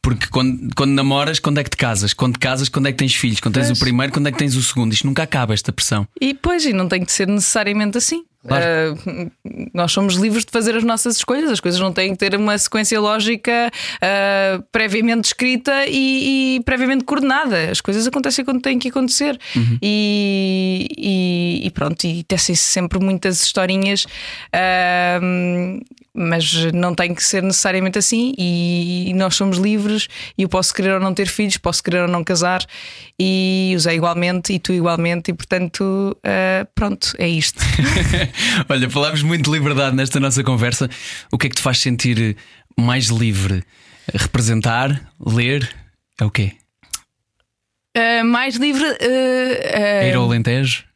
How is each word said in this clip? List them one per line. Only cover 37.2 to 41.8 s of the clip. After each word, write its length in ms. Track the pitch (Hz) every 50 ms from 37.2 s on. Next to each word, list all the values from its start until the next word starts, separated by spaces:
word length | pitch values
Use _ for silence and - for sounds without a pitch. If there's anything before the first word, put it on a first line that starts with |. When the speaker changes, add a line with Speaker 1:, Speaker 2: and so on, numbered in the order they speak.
| 180 170
Speaker 2:
isto. 320 | 170 160 151 - - - - - - - 139 - - - 175 - -
Speaker 1:
<laughs> 520 | - 180 131 - - - 240 233 202 147 -
Olha, 200 | 143 131 127 123
falámos 320 | 127 143 143 156 156 151
muito 280 | 147 156 170 165 139 143
de 60 | 156
liberdade 380 | 160 143 147 147 135 139 135 127
nesta 240 | 131 135 131 - 143
nossa 220 | 135 135 120 139 131
conversa. 440 | 131 127 117 120 120 120 - 139 120 - - - - - - - _
O 60 | - 117
que 80 | -
é 40 | 131
que 60 | -
te 60 | -
faz 160 | - 135 127
sentir 580 | -